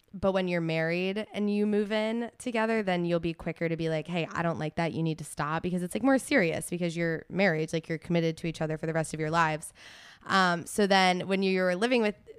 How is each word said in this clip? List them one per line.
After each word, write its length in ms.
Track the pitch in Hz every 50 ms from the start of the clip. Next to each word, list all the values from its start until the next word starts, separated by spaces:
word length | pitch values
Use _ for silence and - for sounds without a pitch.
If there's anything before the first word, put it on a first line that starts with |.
| _ _ -
but 200 | 190 - 196 185
when 160 | 190 185 180
you're 100 | 175 170
married 680 | 165 160 160 160 160 165 170 175 185 190 190 214 214 - -
and 200 | 202 208 208 208
you 120 | 208 208
move 280 | 214 208 208 214 196 220
in 360 | 214 214 220 220 233 240 226 - -
together, 460 | - 247 220 226 220 220 226 220 208
then 220 | 190 180 175 175
you'll 160 | 170 170 170
be 120 | 165 170 165
quicker 360 | - - 170 160 - 170 165
to 80 | 165 160
be 100 | 165 160
like, 200 | 160 156 156 -
"Hey, 200 | 175 175 156 - -
I 80 | -
don't 180 | 165 170 160 -
like 160 | 156 151 -
that. 160 | - 170 165
You 120 | - 147 165
need 160 | 165 156 160
to 40 | 151
stop," 400 | - - - 151 147 156 165 -
because 180 | 180 170 180 175
it's, 120 | 175 -
like, 80 | 220 208
more 140 | 269 269 262
serious 520 | - - 294 269 185 165 156 - - -
because 280 | 175 175 180 170 160 170
you're 260 | 170 165 165 156 - -
married, 420 | - 175 202 196 160 156 156 156
like, 160 | - 165 160 -
you're 100 | 165 156
committed 360 | - - 170 170 165 165 160 -
to 100 | - 170
each 120 | 160 -
other 180 | 160 156 156 151
for 80 | - 160
the 60 | 160
rest 200 | 160 160 - -
of 60 | 156
your 100 | 156 151
lives. 400 | 160 170 165 156 156 151 - - - - - - - - - - - - - -
Um, 380 | - 196 185 180 175 170 -
so 220 | - - - 208 190
then 340 | 196 190 190 185 180 180 165 175
when 140 | 196 190 196
you're 320 | 190 190 185 185 180 180
living 260 | 180 214 247 254 240
with 140 | 220 208 202 - - - -